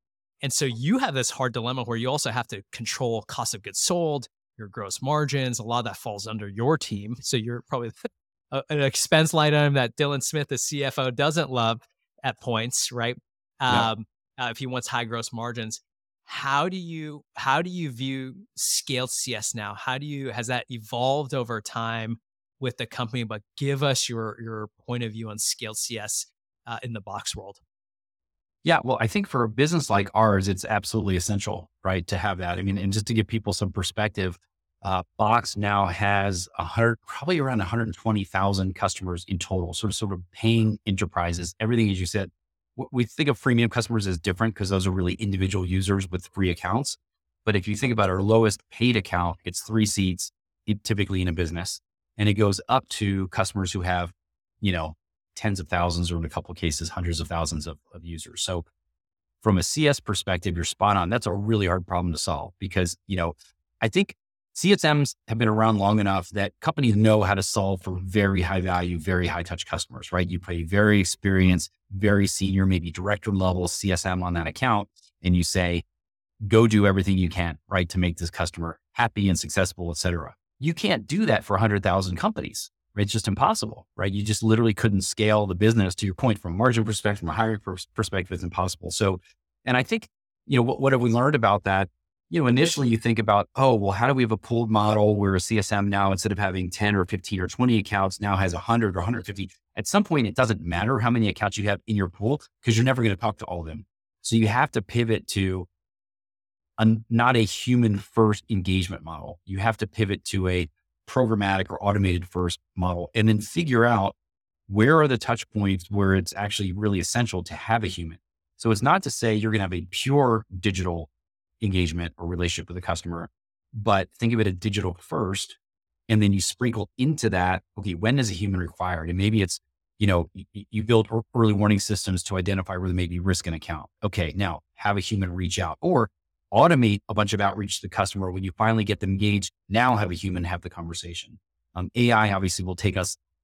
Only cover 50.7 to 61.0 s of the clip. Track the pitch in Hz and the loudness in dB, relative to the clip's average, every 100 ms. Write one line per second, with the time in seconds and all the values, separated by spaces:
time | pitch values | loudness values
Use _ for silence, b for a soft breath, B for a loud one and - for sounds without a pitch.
50.7 | 104 - 101 98 95 90 82 82 87 95 | -4 -2 -2 -2 -2 -2 -2 -4 -6 -8
51.7 | - _ _ _ - 104 101 101 95 - | -10 _ _ _ 0 2 4 2 2 0
52.7 | 131 - - 101 98 92 - - 101 92 | 0 -2 -4 -2 0 -2 -2 -2 -2 -4
53.7 | 95 90 87 87 - _ _ _ _ 98 | -2 -2 -2 -4 -10 _ _ _ _ -2
54.7 | 87 78 - _ _ _ - 110 95 82 | -2 -4 -10 _ _ _ -6 -4 -4 -2
55.7 | 90 87 85 85 85 80 - - 85 85 | 0 2 0 -2 -2 -4 -8 -10 -6 -4
56.7 | - 80 95 87 80 76 82 80 82 80 | -4 -6 -6 -4 -4 -4 -4 -4 -4 -8
57.7 | 76 _ 85 85 80 80 - - 87 - | -14 _ -18 -14 -14 -12 -8 -6 -6 -8
58.7 | _ _ _ _ _ _ _ 110 92 - | _ _ _ _ _ _ _ 2 2 2
59.7 | 156 147 135 - 101 - 90 95 85 78 | 2 2 2 -2 -4 -2 -2 -2 -4 -4
60.7 | - 101 98 | 0 2 2